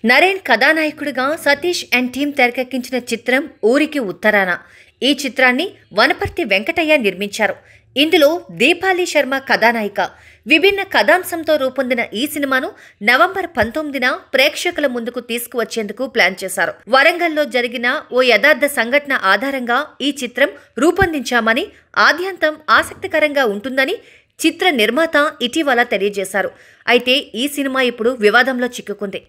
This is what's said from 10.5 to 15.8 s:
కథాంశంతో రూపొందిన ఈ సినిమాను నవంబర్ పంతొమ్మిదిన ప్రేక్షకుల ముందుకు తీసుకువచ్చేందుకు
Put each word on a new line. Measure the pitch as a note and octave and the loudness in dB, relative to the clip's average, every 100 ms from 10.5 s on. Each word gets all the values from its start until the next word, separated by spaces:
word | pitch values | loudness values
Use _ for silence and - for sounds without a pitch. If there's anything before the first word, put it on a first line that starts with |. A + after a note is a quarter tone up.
| D#4 F#4+ G4+ | 4 4 0
కథాంశంతో | F#4+ D4 A3 F4 F4+ F4 D#4+ D4+ | -2 0 4 2 2 -6 0 0
రూపొందిన | C4 C4 B3 B3 A3+ | 0 -2 -4 -2 -4
ఈ | G3+ D4 | -4 -6
సినిమాను | D#4 C#4 C4 D#4 - - _ | -4 -2 -2 -4 -12 -20 _
నవంబర్ | G#3 B3+ F4+ F#4+ F4+ | 2 4 4 0 -6
పంతొమ్మిదిన | - A3 D#4 D4+ C4+ B3 E4 - | -2 -2 -2 -6 -2 -2 -2 -4
ప్రేక్షకుల | B3+ C#4 - F4+ F4 C#4+ | 2 2 0 -6 -2 -4
ముందుకు | B3 A#3 B3 | -4 -8 -10
తీసుకువచ్చేందుకు | A#3+ A#3 A#3+ B3 A3 - | -8 -8 -6 -6 -6 -6